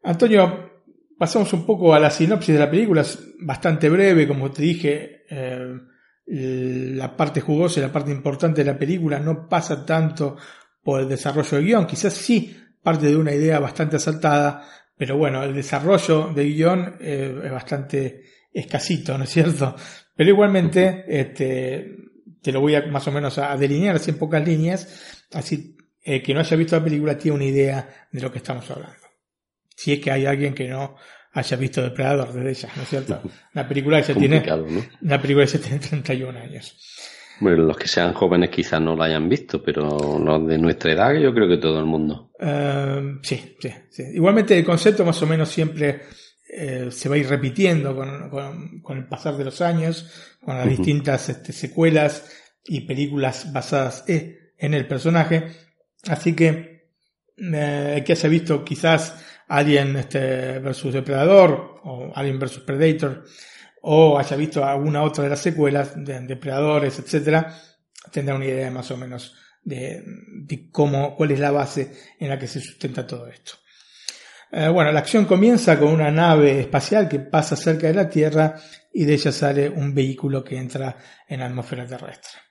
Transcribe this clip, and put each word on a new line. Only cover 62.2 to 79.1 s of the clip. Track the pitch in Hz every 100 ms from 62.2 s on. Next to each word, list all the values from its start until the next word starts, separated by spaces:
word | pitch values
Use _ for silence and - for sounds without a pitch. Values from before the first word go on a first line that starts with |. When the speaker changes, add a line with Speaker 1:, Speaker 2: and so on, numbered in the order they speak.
| 139 135
Speaker 1:
versus | 131 -
Predator, | - 139 160 160 156 127 - - - - - _
o | - 156 160 143
haya | 139 143
visto | 151 156
alguna | 139 139 147 147
otra | 151 151
de | 143
las | 143
secuelas, | 180 156 143 143 139 160
de | 139 131
Depredadores, | 127 127 139 135 151 151 139 -
etcétera, | - 156 143 156 160 - _ _ _ - -
tendrá | - 139
una | 135
idea | 135 131 131
más | 127 123
o | 127
menos | 127 123 - _ _ _
de, | - 131 127 - - - - -
de | 143 147 -
cómo, | - 147 139 143
cuál | - 151
es | 139
la | 143
base | 143 139 - 131 - - _
en | 147
la | 139
que | 127
se | 143
sustenta | - - 139 127 123
todo | 123 120
esto. | - - - _ _ _ - - - - - _
Eh, | - 156
bueno, | 180 151
la | 151
acción | 147 226 202
comienza | 190 214 240 - 151
con | 147
una | 160 147
nave | 151 170 156 143 135
espacial | 123 143 - 214 180
que | 143
pasa | 139 160 151
cerca | 131 - 160 160
de |
la | 175 175
Tierra | 160 151 151 156 156 - - _
y | 240
de | 147